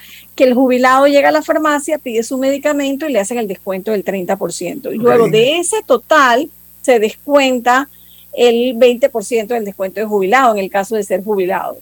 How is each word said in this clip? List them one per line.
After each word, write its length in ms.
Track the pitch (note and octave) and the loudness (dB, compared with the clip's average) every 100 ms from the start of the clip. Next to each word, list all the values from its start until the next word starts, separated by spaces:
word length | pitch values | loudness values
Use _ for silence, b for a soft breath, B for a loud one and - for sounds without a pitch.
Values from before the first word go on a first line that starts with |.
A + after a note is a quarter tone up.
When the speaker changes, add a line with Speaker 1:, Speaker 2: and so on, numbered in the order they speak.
| B B B | B B B
Speaker 1:
Que 100 | - | 0
el 100 | C4 | 2
jubilado 520 | B3 C4 B3+ B3+ C4 C#4 | 2 2 2 4 4 4
llega 220 | C#4+ C#4+ | 4 2
a 40 | |
la 100 | D4+ | 2
farmacia, 560 | D4+ D#4 D4+ D4 D4 D4+ | 0 -2 0 -2 -2 -6
pide 240 | C4 A3 | -4 -6
su 160 | A3+ C4 | -4 -2
medicamento 680 | C4+ C#4 D4 C#4+ C#4 C#4 D#4+ | -2 -2 -2 -2 -2 -4 -4
y 60 | |
le 80 | A#3+ | -2
hacen 160 | G3 A#3+ | -2 -4
el 100 | G#3+ | -6
descuento 440 | F#3 - F#3+ F#3 | -8 -8 -8 -4
del 140 | G#3+ | -4
treinta 320 | F#3 G3 F3+ F#3+ | -4 -6 -4 -4
por 180 | E3+ | -6
ciento. 360 | F3 F3 - - | -8 -10 -10 -8
Y 60 | A3+ | -2
Speaker 2:
Ok. 60 | |
Speaker 1:
luego 260 | A#3+ A#3+ A3+ | 2 4 4
de 300 | G#3+ A#3+ E4 | 4 2 0
ese 240 | E4+ A4 | -2 -4
total 680 | - B3 - D#4 C4 A#3 D#4 - - _ | 0 0 2 4 4 2 -2 -10 -20 _
se 180 | - A#3+ | 0 2
descuenta 920 | G#3+ - - C#4+ C4 B3+ A#3+ B3 C#4+ B B B B | 0 -6 0 2 2 0 2 0 0 B B B B
el 400 | - A#3+ A#3 B3 | 0 2 2 0
veinte 360 | A3+ B3 A#3+ C4+ | 2 2 4 0
por 120 | A#3 | -2
ciento 300 | G#3 A#3 G#3+ | -4 -4 -4
del 140 | A#3+ G3+ | -6 -6
descuento 340 | G3 F#3+ F3+ | -8 -8 -6
de 60 | G#3+ | -4
jubilado, 480 | G#3 F#3+ B3 C4 | -2 2 2 2
en 60 | F#3 | 0
el 100 | F#3+ | -2
caso 260 | G3+ G3 A3 | -4 -4 -4
de 60 | |
ser 200 | G3+ F#3+ | -4 -4
jubilado. 540 | G3 G3+ F3+ F#3+ - - | -4 -4 -2 -4 -8 -12